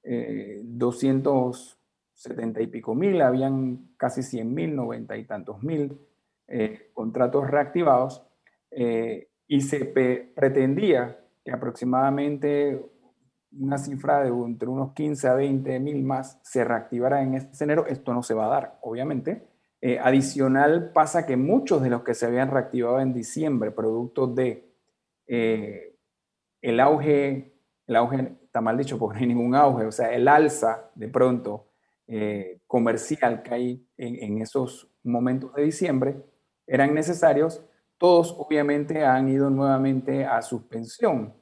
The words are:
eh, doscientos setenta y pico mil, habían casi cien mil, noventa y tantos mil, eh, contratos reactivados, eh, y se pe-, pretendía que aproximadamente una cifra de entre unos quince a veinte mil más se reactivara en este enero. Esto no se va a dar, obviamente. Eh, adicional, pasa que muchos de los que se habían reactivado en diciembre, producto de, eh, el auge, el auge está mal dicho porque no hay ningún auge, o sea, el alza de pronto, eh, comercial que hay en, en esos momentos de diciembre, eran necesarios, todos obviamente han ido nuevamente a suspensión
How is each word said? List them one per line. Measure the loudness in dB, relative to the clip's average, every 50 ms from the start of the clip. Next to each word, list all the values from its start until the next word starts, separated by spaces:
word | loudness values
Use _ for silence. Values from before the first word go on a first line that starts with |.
| _
eh, | -6 -6 -6 -4 -6 -8 -10 -10 -12 -14 -14 -14
doscientos | -14 -6 -2 -2 -2 -2 0 0 0 0 2 0 2 2 2 0 -2 -4 -8 -16 -20 _ _ _ _ _ _ _ _ _
setenta | _ -14 -12 -10 -8 -6 -6 -4 -4
y | -6
pico | -6 -6 -10 -8 -6 -4
mil, | 0 0 0 2 4
habían | 4 2 2 2 0 0 0 -2 -2 -4 -6 -8 -14 _ _
casi | _ -4 -4 -4 -4 -8
cien | -6 -8 -6 -6 -4 -4
mil, | -4 -4 -4 -4
noventa | -4 -6 -6 -8 -10 -10 -12 -12
y | -12 -10
tantos | _ -12 -10 -10 -12 -12 -8
mil, | -6 -4 -4 -4 -4 -6 -8 -14 _ _ _ _ _ _ _ _ _
eh, | -8 -4 -4 -4 -4 -4 -12 -20 _ _
contratos | -8 -8 -6 0 0 0 2 2 0 0 2
reactivados, | 0 0 0 0 -2 0 2 4 4 4 2 -2 -6 -14 _ _ _ _ _ _ _ _ _ _
eh, | -6 -4 -2 -2 0 -2 -2 -4 -8 -10 -12 _ _ _ _
y | _ 0 0
se | 2 0 -2 -4 -4
pe-, | -2 0 2 2 2 0 -2 -4 -12 _
pretendía | 0 0 2 4 2 2 2 0 0 2 2 2 2 0 -4 -8 -16 _ _ _ _ _
que | -10
aproximadamente | -8 -6 -6 -8 -8 -4 -4 0 0 2 2 2 0 0 -2 -2 -4 -2 -2 0 0 2 0 0 -2 -4 -10 -16 _ _ _ _ _ _ _ _ _ _ _ _ -10 -6
una | -4 -4 -4
cifra | -4 -6 -8 -10 -4 0 0 2 2 2
de | 0
entre | 0 -2 -4 -6 -6 -6 -6 -4
unos | -4 -4 -4 -6 -6
quince | -6 -4 -4 -4 -2 0
a | 2 2
veinte | 2 2 0 0 -2 -2 -2 -4 -4
mil | -4 -4 -2 -2 -2
más | -2 -2 -4 -6 -10 -16 _ _
se | -4 -2 -2 0
reactivara | 0 0 -2 -2 -4 -4 -2 0 2 2 2 0
en | 0 -2
este | -4 -6 -10 -8 -6
enero. | -2 0 2 0 0
Esto | -2 -6 -6 -4 -4 -4
no | -4 -2
se | -2 -2
va | -2 0
a | 0
dar, | 0 0 -2 -4 -16 _ -10
obviamente. | -8 -6 -6 -4 -4 -4 -4 -4 -4 -6 -6 -10 _ _ _ _ _ _ _ -2
Eh, | -2 -2
adicional, | 2 4 4 6 6 4 2 0 0 2 4 4 6 6 6 4 2 0 2
pasa | 2 2 2 4 2 -2 0
que | 0 0
muchos | 0 2 2 2 2 2 2 2 2
de | 2 2
los | 0 0 0
que | -4 -2
se | -2 0
habían | 0 2 2 0 2
reactivado | 0 -2 -2 -2 -4 -2 0 0 0 0
en | 0 0 -2
diciembre, | -4 -6 -6 -6 -4 -2 0 0 0 -2 -2
producto | -4 -2 -2 0 0 -2 -4 -4 _ -2 -2
de, | -2 0 0 -2 -2 -2 -6 -14 _ _ _ _ _ _ _ _ _ _ _ _
eh, | -4 -2 0 2 0 0 -2 -4 -8 -12 -14 -16 -20 _ _ _ _ _ _ _ _ _ _ _ _ _ _
el | -2 0 2 4
auge, | 6 4 4 2 2 2 2 2 2 0 -2 -6 -8 -14 _ _ _ _ _ _ _
el | 0 2
auge | 2 2 2 0 -2 -4 -4 -8 _ _
está | _ _ -2
mal | 0 0 0
dicho | 0 -2 -4 -4 -4
porque | -4 -4 -2
no | -2
hay | 0 0
ningún | 2 2 0 2 4
auge, | 6 6 6 4 2 -2
o | -4
sea, | -2 -2 -2 0 2
el | 2 4
alza | 6 6 6 6 4 2 0 0 0 0 -2 -10 -20 _
de | -14 -14
pronto, | -4 2 2 2 4 2 0 -4 -8 -10 -10 -12 _ _ _ _ _ _ _ _
eh, | -10 -6 -4 -4 -4 -4 -6 -8 -10 -14 _ _
comercial | _ 0 2 2 2 2 0 -2 -4 -2 0 0 0 0 -2
que | -6 -6 -4
hay | -4 -4 -4 -6 -8 _ _ _
en, | -12 -10 -10 -8 -8 -6
en | -6 -4 -4 -6
esos | -2 -2 -2 -2 -2 -8 -18 -20 _ _ _
momentos | _ -4 -2 0 0 0 0 -2 -4 -6 -4
de | 0 0
diciembre, | 0 0 0 -2 0 0 0 0 0 -2 -6 -12 _ _ _ _ _ _ _ _
eran | 0 2 4 4 4 4
necesarios, | 0 0 -2 0 4 4 4 6 6 2 2 0 -8 -16 _ _ _ _ _ _
todos | _ 6 8 8 8 6 2 -4
obviamente | -10 -4 0 2 2 2 2 2 0 0 -2 0 2 4
han | 4 4 4 4 2
ido | 4 2 4 4
nuevamente | 4 2 4 4 4 4 4 2 2 0 0 -2 -2 0 0
a | 0 0 -2 -2
suspensión | -4 -8 -8 -8 _ -10 -10 -10 -10 -4 0 0 2 2 0 -4 -8 -14 _